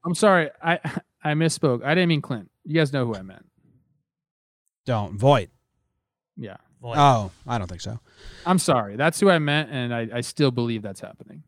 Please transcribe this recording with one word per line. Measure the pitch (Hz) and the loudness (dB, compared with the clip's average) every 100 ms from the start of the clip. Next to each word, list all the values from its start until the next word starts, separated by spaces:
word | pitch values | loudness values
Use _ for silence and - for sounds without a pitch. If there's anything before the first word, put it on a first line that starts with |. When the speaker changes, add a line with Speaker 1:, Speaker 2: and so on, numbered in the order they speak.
Speaker 1:
I'm | 175 | -4
sorry. | 170 214 185 151 - | 2 4 4 2 -4
I, | 165 170 160 - | -2 -2 -2 -10
<laughs> | - _ | -12 _
I | 151 | -2
misspoke. | 151 160 - 151 120 | 2 2 2 0 0
I | 135 | 0
didn't | 170 175 | 2 4
mean | 151 | 2
Clint. | - 120 92 _ | -2 -8 -10 _
You | - | -4
guys | 160 151 | 0 0
know | 139 120 | 0 -2
who | |
I | 101 | -4
meant. | 95 92 _ _ _ _ _ _ _ _ _ _ _ _ _ _ | -10 -20 _ _ _ _ _ _ _ _ _ _ _ _ _ _
Speaker 2:
Don't. | - 113 98 101 | -4 -4 -4 0
Voit. | 131 135 95 _ _ _ _ _ _ _ _ - | 2 2 0 _ _ _ _ _ _ _ _ -16
Speaker 1:
Yeah. | 104 95 _ _ | -16 -16 _ _
Speaker 3:
Voit. | 123 117 | -6 4
Speaker 2:
Oh, | 143 120 98 - - | 4 4 -2 -12 -8
I | 117 | -6
don't | 90 | -6
think | 90 | -10
so. | 107 113 _ _ - - | -12 -12 _ _ -20 -10
Speaker 1:
I'm | 170 185 | 0 0
sorry. | - 131 101 107 | 4 0 0 -2
That's | 156 - | -2 2
who | 202 | 4
I | 170 | 4
meant, | 147 147 147 | 2 0 -2
and | 139 120 | -6 -4
I, | 120 113 | -4 -4
I | 120 | -6
still | 120 - 143 | -8 0 0
believe | 123 120 113 | 2 -4 -4
that's | 104 95 | -8 -12
happening. | - - - 156 | -16 -18 -20 -20